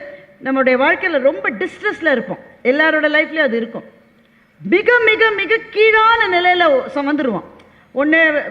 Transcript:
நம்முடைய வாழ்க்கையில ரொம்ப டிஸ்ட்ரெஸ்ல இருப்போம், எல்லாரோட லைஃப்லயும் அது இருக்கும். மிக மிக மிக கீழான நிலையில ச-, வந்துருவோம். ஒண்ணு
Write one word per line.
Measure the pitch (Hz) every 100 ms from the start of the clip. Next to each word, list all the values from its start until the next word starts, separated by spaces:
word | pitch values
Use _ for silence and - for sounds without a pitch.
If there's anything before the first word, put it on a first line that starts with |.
| - - - - 262
நம்முடைய | 269 254 247 294
வாழ்க்கையில | 359 381 294 262
ரொம்ப | 370 392 220
டிஸ்ட்ரெஸ்ல | 359 - 415 339 311 254
இருப்போம், | - - - - 233
எல்லாரோட | 285 320 311 302 302
லைஃப்லயும் | 320 320 277
அது | 226
இருக்கும். | 226 196 - - _ _ _ _ _ _
மிக | 151 359 427 480 440
மிக | 427 440 403
மிக | 381 440 - 403
கீழான | 440 440 440 466 415 349
நிலையில | 359 359 339 262 -
ச-, | 285 277
வந்துருவோம். | 302 277 185 - - - _ _ 247
ஒண்ணு | 294 320 320 294 208